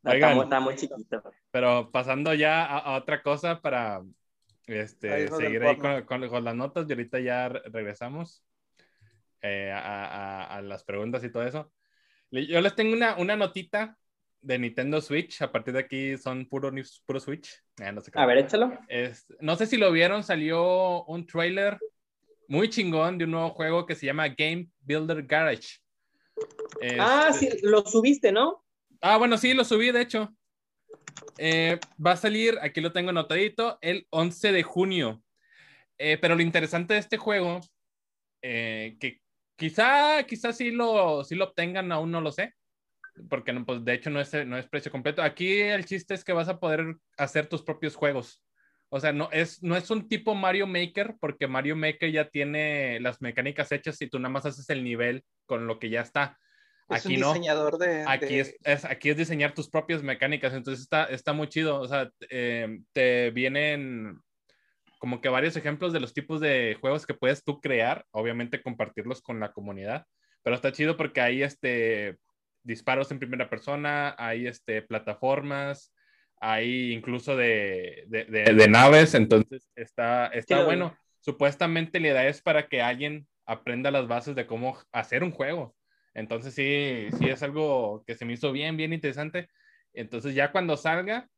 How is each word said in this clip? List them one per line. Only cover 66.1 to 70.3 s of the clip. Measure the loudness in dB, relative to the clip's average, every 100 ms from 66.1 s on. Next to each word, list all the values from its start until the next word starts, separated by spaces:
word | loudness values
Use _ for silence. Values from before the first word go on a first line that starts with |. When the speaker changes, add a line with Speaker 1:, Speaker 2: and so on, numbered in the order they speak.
Speaker 2:
tipos | -8 -6 -2
de | 0 2 0 -2
juegos | -2 -2 -4
que |
puedes | -2 0 0
tú | -4 -6
crear, | -2 2 2 0 -6
obviamente | -4 -4 -4 -6 -6
compartirlos | -8 -6 -6 -6 -10 -10
con | -8 -8
la | -8
comunidad, | -10 -12 -10 -8 -8 _ _ _